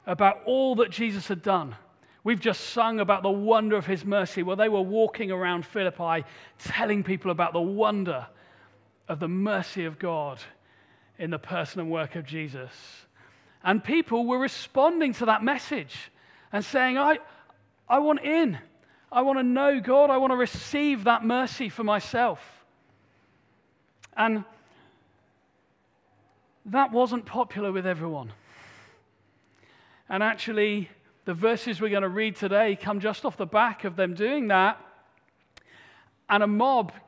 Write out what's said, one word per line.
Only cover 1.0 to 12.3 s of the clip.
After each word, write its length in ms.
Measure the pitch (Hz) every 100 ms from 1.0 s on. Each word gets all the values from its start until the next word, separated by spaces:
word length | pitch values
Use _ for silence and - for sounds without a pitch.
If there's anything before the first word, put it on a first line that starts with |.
| 226 202 -
had 160 | 180
done. 320 | 202 185 143 107 _ _ _ _
We've 160 | 214 214
just 320 | 220 185 -
sung 300 | 240 226 220
about 240 | 196 190
the 80 | 196
wonder 420 | 202 208 220 214
of 120 | 208 170
his 180 | 185
mercy. 400 | 196 202 175 190
Well, 100 | 175
they 140 | 196 220
were 120 | 202
walking 520 | 185 214 220 226 202
around 340 | 185 180 175 -
Philippi, 580 | 214 185 175 170 165 - - - -
telling 440 | - - 220 208
people 300 | 180 190 185
about 200 | 170 170
the 80 | 170
wonder 680 | 170 202 214 208 180 131 120 - - _ - _ _ _ -
of 100 | 151
the 100 | 170
mercy 560 | 185 208 196 170 190
of 140 | 165 151
God 420 | 175 160 147 123 - - _ _ _ _ _ -
in 120 | 165
the 80 | 156
person 420 | - 175 151 185
and 100 | 160
work 240 | 165 147
of 100 | 170
Jesus. 840 | 139